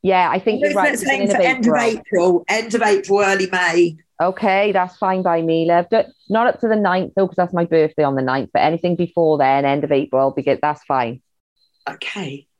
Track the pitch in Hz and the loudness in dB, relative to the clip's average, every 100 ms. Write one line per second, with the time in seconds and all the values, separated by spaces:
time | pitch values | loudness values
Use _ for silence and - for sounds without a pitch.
0 | 185 185 175 180 220 226 294 294 294 254 | 2 2 2 0 -2 0 -2 0 -2 -2
1 | 262 269 233 202 254 254 233 240 233 220 | -4 -2 0 2 0 2 0 2 0 -4
2 | - 190 180 175 - 214 226 214 214 196 | -4 0 2 2 0 -4 -2 -2 2 0
3 | 190 196 196 190 185 185 175 170 170 160 | 2 0 2 0 -2 -2 0 2 2 -2
4 | _ - 175 190 214 196 208 190 180 - | _ -2 -2 0 0 2 2 0 -2 -4
5 | 190 190 180 165 165 165 165 170 175 220 | -2 0 0 0 0 0 2 2 2 -2
6 | - _ _ 214 247 - 226 214 196 185 | -2 _ _ 0 0 0 -2 0 0 0
7 | 185 - 190 - 175 180 170 165 156 - | -2 -2 -2 0 -2 -2 0 2 2 0
8 | 147 135 131 135 113 - 151 165 175 175 | -2 0 -2 -4 -2 0 0 0 -2 -2
9 | 170 - 165 151 135 139 139 143 143 139 | -2 0 0 2 2 2 2 0 0 0
10 | 147 131 135 135 143 135 147 147 _ 135 | 0 0 0 0 -2 -2 -2 -6 _ -4
11 | 117 131 _ _ _ _ _ _ - - | -2 -8 _ _ _ _ _ _ -16 -12
12 | - 208 160 139 _ _ | -12 -10 -10 -12 _ _